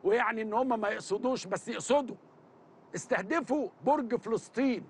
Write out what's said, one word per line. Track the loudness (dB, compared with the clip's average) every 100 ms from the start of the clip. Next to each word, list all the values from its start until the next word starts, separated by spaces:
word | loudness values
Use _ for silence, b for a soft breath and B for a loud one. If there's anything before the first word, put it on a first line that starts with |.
ويعني | 4 2 2 -2
إن | -2
هم | 0 2 0
ما | 0
يقصدوش، | -4 -4 -2 0 -2 -2
بس | -6 -4
يقصدوا، | -8 2 2 2 -10 -18 -20 -20 -20 -20 -20 -10 -10
استهدفوا | -2 -2 2 -2 0 -2 -2 -2 2
برج | 2 2 -4
فلسطين | -2 -4 -2 0 0 0